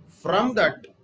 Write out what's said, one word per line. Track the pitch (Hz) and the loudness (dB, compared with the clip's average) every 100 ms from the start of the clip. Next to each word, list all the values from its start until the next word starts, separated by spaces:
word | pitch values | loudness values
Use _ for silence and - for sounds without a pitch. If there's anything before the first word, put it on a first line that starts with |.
| - | -20
from | - 156 190 247 | -12 -2 0 0
that | 214 156 - - _ | 2 0 0 -18 _